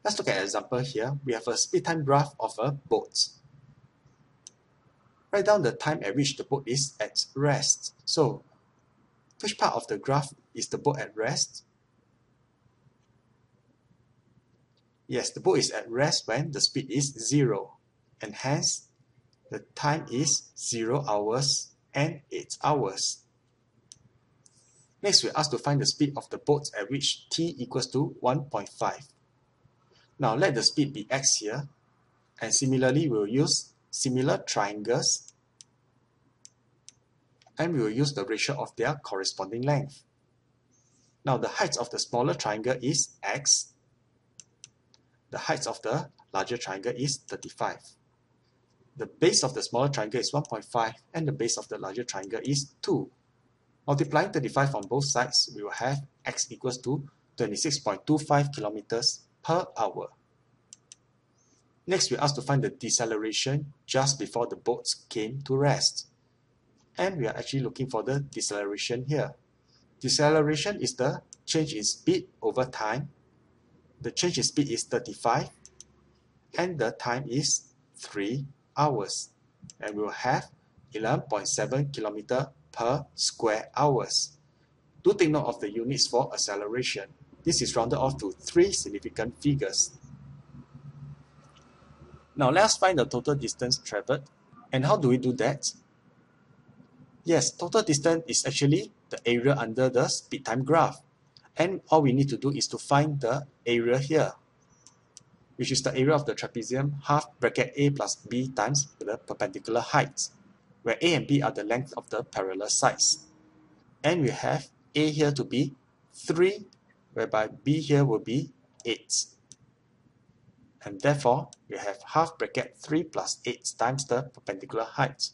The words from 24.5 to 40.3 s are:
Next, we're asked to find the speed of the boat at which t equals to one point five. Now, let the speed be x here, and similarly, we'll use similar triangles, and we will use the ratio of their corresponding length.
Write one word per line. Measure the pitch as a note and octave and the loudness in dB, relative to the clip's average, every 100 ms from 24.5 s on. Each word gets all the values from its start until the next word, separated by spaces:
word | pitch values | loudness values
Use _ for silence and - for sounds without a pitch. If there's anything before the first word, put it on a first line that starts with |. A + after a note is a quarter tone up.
| _ _ _ _ _ | _ _ _ _ _
Next, | G3+ - | 4 4
we're | A2+ | 4
asked | D3 D3 | 0 0
to | A#2 | 0
find | C#3+ C#3+ | 0 2
the | |
speed | C#3+ - C#3+ | 0 0 -2
of | C#3 - | -2 -10
the | - | -6
boat | - C#3+ - A2 | 0 0 0 -8
at | G2+ | -4
which | C#3 - - - | -2 -2 -4 -6
t | - E3 C3+ | -4 -4 -4
equals | A#2+ B2+ - | -6 -4 -2
to | C3 D#3+ - | -2 -2 0
one | - C#3+ | 0 0
point | D3 G#2+ G2+ | -2 -8 -8
five. | - G#2 - - _ _ _ _ _ _ _ _ _ _ - | -4 -4 -4 -18 _ _ _ _ _ _ _ _ _ _ -2
Now, | C3 | 0
let | A2+ F#3+ | 2 2
the | B2 | 2
speed | G2+ - C#3 | 0 2 0
be | G2+ G2+ | -2 -4
x | C3 C#3 - | 0 2 0
here, | G#2 B2+ C#3+ _ _ _ _ _ _ - | -2 -6 -8 _ _ _ _ _ _ -8
and | A2+ | -2
similarly, | - C3 C3 C3 C#3 D#3+ | 0 2 4 4 4 2
we'll | A2 G#2 | 0 2
use | B2+ D#3+ - - _ _ | 2 2 0 -2 _ _
similar | - C3 B2+ C3+ F#3+ | -4 -2 0 2 0
triangles, | - A#2 G2+ G#2 G#2 C3+ - - - _ _ _ - _ _ _ _ _ _ _ - _ _ _ - _ _ _ _ _ _ - | -2 -2 -2 -4 -2 0 0 -2 -6 _ _ _ -20 _ _ _ _ _ _ _ -20 _ _ _ -20 _ _ _ _ _ _ -4
and | E3 | 0
we | D#3 | 2
will | A2 | 0
use | A2+ C#3+ | 2 0
the | C#3+ | 0
ratio | G2 A2 - C3+ | -4 -2 -2 -2
of | A2+ - | -6 -2
their | A#2+ D3+ | -2 -2
corresponding | - G2 F#2+ - F#2+ A#2 | -6 -4 -4 -4 -6 -2
length. | C3+ C#3+ - - _ _ _ | 0 0 -2 -12 _ _ _